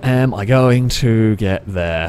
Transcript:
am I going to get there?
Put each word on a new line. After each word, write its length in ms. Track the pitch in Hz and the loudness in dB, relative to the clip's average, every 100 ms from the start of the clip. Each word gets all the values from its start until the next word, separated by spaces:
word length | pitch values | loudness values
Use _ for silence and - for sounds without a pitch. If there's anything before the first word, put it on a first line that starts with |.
am 320 | 127 127 131 | 0 0 0
I 100 | 101 | -2
going 440 | 101 131 127 123 123 | 0 2 4 2 0
to 480 | - 123 113 110 104 | -2 0 2 2 0
get 260 | 101 95 - | -2 -4 -4
there? 420 | 92 85 82 | -6 -4 -2